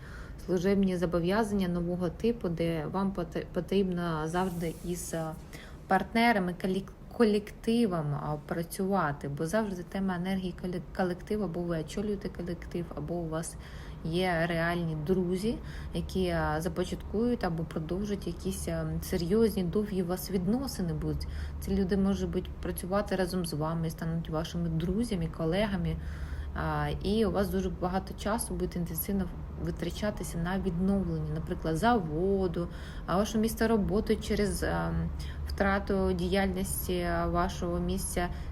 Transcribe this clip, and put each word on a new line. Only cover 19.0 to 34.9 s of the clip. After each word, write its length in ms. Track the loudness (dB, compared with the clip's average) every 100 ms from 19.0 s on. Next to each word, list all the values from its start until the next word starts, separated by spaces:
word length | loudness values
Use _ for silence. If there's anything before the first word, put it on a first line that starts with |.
серйозні, 640 | -2 0 4 4 6 4
довгі 400 | 0 0 0 0
у 20 | 0
вас 260 | -2 -2
відносини 640 | 0 2 2 0 -2 -2
будуть. 340 | 0 -2 -2 -4 -6 -6 -6
Ці 160 | 0 2
люди, 220 | 2 4
може 300 | 2 2 0
бути, 220 | -2 -4 -6
працювати 540 | -6 -4 0 0 2 0
разом 300 | 0 0 -2
з 80 |
вами, 360 | -2 0 0 -2
стануть 400 | -2 -2 -2 -2
вашими 400 | -2 -2 -2 0
друзями, 580 | 0 2 0 0 0 -2 0
колегами. 580 | 0 2 2 0 0 -2 -4 -6 -6 -6 -6 -4
А, 340 | -2 0 0 0
і 220 | 0 2 4
у 60 |
вас 180 | 2 2
дуже 200 | 0 0
багато 440 | 0 0 0 -4
часу 400 | -4 -2 -2 -2
буде 260 | -2 -2 -2
інтенсивно 460 | -4 -4 -2 0 -2 -4 -8 -6
витрачатися 720 | -4 -2 -4 -2 -2 -2 -4 -2
на 220 | 0 0
відновлення, 760 | 0 2 4 4 2 -2 -2
наприклад, 440 | -2 -4 -2 0 4
заводу, 920 | 4 4 2 0 2 2 2 0 -4 -6 -10 -8 0
а 120 | 2
ваше 200 | 2 2
місце 300 | 0 2 4
роботи 480 | 4 4 2 2 0
через, 480 | 2 2 2 2
ем, 460 | 0 0 0